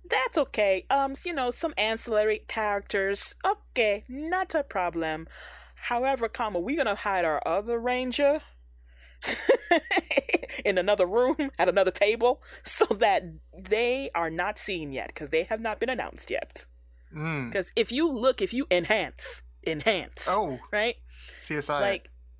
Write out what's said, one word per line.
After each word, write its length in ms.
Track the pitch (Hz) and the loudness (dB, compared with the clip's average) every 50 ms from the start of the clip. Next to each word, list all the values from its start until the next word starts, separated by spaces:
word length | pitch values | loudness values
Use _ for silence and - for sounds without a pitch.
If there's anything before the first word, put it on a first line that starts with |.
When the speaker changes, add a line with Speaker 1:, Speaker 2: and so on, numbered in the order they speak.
| - - | -6 -2
Speaker 1:
that's 280 | - - 523 480 - | 0 0 0 2 2
okay. 480 | 320 269 - - 214 208 196 190 185 - - | 0 0 2 2 2 2 4 2 2 0 0
Um, 260 | 269 277 277 269 269 - - | 0 2 2 0 -4 -6 -6
you 80 | 349 339 | -6 -4
know, 180 | 277 254 247 | -2 -2 -2
some 220 | 247 - - 311 - | -2 -2 -4 -4 -2
ancillary 600 | - 208 220 226 220 - 240 220 214 214 220 214 - - | 0 0 0 -2 -2 -2 0 2 2 2 2 0 -2 -4
characters. 880 | - - 226 214 208 202 202 - - - 196 190 196 202 - - - - - - | -6 -4 -2 0 0 0 -2 -2 -2 -2 0 0 0 -2 -2 -4 -6 -6 -2 -2
Okay, 580 | 381 403 - - - - 254 220 208 202 214 - | -2 -2 -2 -6 -6 -2 0 2 2 2 0 -4
not 480 | - 247 277 311 330 359 370 370 370 - | -8 -10 -8 -4 -2 -2 -2 0 0 -2
a 80 | 302 277 | -2 -2
problem. 640 | - - 190 180 175 165 165 160 160 156 165 160 - - - - - - - - - - | -2 -2 -2 -2 -2 -2 -2 -2 -2 -4 -6 -8 -12 -16 -18 -18 -18 -20 -20 -20 -20 -18
However, 520 | - - - 247 240 254 269 277 240 233 | -12 -4 -2 0 0 2 2 0 0 -2
comma, 320 | 220 - - 233 214 190 175 | -4 -2 -2 -2 -2 0 -2
we 160 | 175 233 302 | -2 0 0
gonna 200 | 339 254 214 196 | 0 2 0 0
hide 300 | - - 208 196 185 175 | 0 0 0 2 2 2
our 200 | 160 151 - - | 2 2 0 0
other 320 | 165 165 202 208 233 240 233 | 0 0 0 0 -2 -2 -2
ranger 640 | 233 247 247 254 254 254 247 - 285 277 302 302 - - - - - - - - - - - - - - - - | 0 0 0 0 -2 -2 0 4 4 4 4 2 -2 -8 -20 -20 -20 -20 -20 -20 -20 -20 -20 -20 -20 -20 -20 -10
<laughs> 1400 | - - - - - - 539 - - - 349 302 - - 349 381 - - - - - - - - - - - - - | -6 -6 -6 2 4 4 4 4 4 4 2 2 4 2 0 0 0 0 0 0 0 2 0 -2 -2 -6 -10 -2 0
in 120 | 208 190 | 2 2
another 280 | 185 180 202 208 - 185 | 2 4 4 4 4 4
room 300 | 175 202 240 247 262 311 - 285 269 - - | 4 4 4 2 2 2 0 -2 -2 0 2
at 100 | 165 - | 2 4
another 220 | 180 196 185 180 | 4 4 4 4
table 500 | 180 - 208 208 226 226 240 247 285 - - - - - - | 4 2 2 2 2 4 2 2 2 0 -4 -16 -20 -8 -4
so 220 | - - - 320 - 214 190 | -2 2 2 2 2 4 4
that 240 | 226 208 190 165 185 170 156 - - - - | 4 4 4 2 0 -4 -10 -16 -20 -20 -20
they 520 | 180 190 185 208 220 240 240 254 269 277 - - | -18 -4 0 0 2 2 2 0 -2 -4 -4 -2
are 140 | 170 170 160 | -2 -2 -2
not 280 | 160 170 180 208 214 | -2 -2 -2 -4 -4
seen 340 | - - - 190 170 156 143 | -6 -6 -6 -6 -6 -6 -6
yet, 220 | 135 123 - - - | -6 -8 -8 -8 -10
'cause 160 | - 156 139 | -12 -6 -2
they 140 | 160 160 180 | 0 0 0
have 180 | - 220 220 | 0 -2 -4
not 180 | 226 220 214 - | -2 -4 -4 -2
been 100 | 233 247 | -4 -4
announced 420 | 254 202 113 - - - - - | -2 -4 -6 -8 -10 -12 -8 -6
yet. 340 | - - - - - - - - - - - - - - - - 160 | -6 -6 -6 -8 -12 -16 -18 -18 -20 -20 -20 -20 -20 -20 -20 -16 -10
Speaker 2:
Mm. 360 | 151 151 165 156 143 127 117 | -8 -6 -4 -4 -4 -4 -4
Speaker 1:
'Cause 200 | - 196 180 - - | -4 -4 -4 -2 0
if 160 | 247 220 - | 0 0 0
you 180 | 240 277 330 330 | 0 0 0 0
look, 300 | 269 208 240 262 247 - | 0 2 2 2 2 2
if 120 | 202 175 226 | -2 -2 -2
you 120 | 254 285 - | -4 0 2
enhance, 680 | 180 175 165 - 220 208 160 - - - - - - - - - - - - | 2 2 2 2 0 0 0 -4 -8 -10 -12 -12 -12 -12 -16 -20 -20 -8 -6
enhance, 600 | 160 160 147 - 220 202 165 - - - - - | -4 -4 0 0 0 0 0 -2 -8 -12 -6 -2
Speaker 2:
Oh. 320 | - 185 214 202 151 131 131 - - | 0 0 2 0 0 -4 -6 -8 -4
Speaker 1:
right? 240 | 208 208 220 240 - - - - - - - - - - | -2 -2 0 -2 -2 -6 -12 -20 -20 -20 -20 -20 -20 -16
Speaker 2:
C 160 | - - 156 | -10 -6 -4
S 140 | 147 139 - | -4 -2 0
I. 100 | 147 143 | 0 2
Speaker 1:
Like, 280 | 202 - 98 - - - - - - - - - | 2 2 0 -2 -6 -12 -20 -20 -20 -20 -20 -20